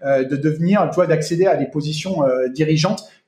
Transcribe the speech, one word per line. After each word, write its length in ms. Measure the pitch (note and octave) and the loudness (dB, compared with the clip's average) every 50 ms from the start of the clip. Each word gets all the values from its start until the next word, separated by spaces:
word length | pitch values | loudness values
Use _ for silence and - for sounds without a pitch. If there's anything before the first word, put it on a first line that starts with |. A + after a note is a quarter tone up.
| C#3+ | -2
euh, 200 | C#3 C3+ C3 C3 | 0 2 2 0
de 120 | C3 C#3+ | 0 -2
devenir, 500 | C#3 D3 D#3 D3+ D#3 E3+ F3+ G#3 G#3 E3+ D3+ | -2 -2 -2 -2 0 0 2 2 2 2 2
tu 60 | - | 2
vois, 100 | F3 F3+ | 2 2
d'accéder 400 | D#3+ D#3 D#3 D#3 - E3+ E3 F#3+ | 2 2 0 0 -2 0 2 2
à 100 | F#3+ D#3+ | 2 2
des 100 | C#3+ C#3 | 0 -2
positions, 560 | - - D3+ D3+ D3+ D#3 D3+ - F#3+ F#3+ D#3+ | -4 -4 -6 -4 -6 -6 -6 -6 -4 -2 0
euh, 260 | C#3 C3 B2+ B2+ B2+ B2+ | 0 0 0 0 -2 -2
dirigeantes 560 | B2+ D3 D#3 D#3 D#3 D#3 D#3 F#3+ G#3+ - - - _ _ _ | -2 0 0 2 2 2 0 0 -2 -4 -10 -16 _ _ _